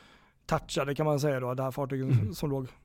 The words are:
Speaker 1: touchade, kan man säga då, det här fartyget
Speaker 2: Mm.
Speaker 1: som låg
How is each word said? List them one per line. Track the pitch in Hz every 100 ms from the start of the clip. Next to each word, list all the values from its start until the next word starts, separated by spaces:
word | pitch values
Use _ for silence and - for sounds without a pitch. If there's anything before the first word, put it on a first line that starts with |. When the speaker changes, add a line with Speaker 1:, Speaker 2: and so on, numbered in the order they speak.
| - - _ _ -
Speaker 1:
touchade, | 156 - 165 139
kan | 143 151
man | 143
säga | 151 131
då, | 123
det | 127
här | 131
fartyget | 143 135 135 131 120
Speaker 2:
Mm. | 104
Speaker 1:
som | 165 151
låg | 135 131 -